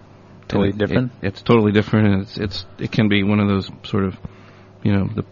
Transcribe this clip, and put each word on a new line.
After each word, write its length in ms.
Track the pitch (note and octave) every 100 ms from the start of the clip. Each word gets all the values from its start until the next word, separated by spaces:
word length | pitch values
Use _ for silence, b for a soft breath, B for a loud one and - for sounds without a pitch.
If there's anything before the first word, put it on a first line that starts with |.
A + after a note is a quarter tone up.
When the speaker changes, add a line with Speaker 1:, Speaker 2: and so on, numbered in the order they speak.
| - - - - -
Speaker 1:
Totally 220 | - G2+
Speaker 2:
and 120 | G2+
it, 40 | G#2
Speaker 1:
different? 260 | - C3 -
Speaker 2:
it, 60 | F#2
it's 140 | -
totally 280 | - A#2+ G#2
different, 380 | G2+ G2+ A2 G#2+
and 140 | G2
it's, 140 | G2 -
it's, 300 | G#2 - - -
it 100 | -
can 180 | - G#2+
be 140 | G#2
one 160 | G2 G#2
of 80 | G2+
those 220 | G2 F#2 -
sort 200 | - G#2 G2
of, 100 | F#2 B B B B B -
you 100 | G#2
know, 160 | G2+ G2 G#2+
the, 80 | -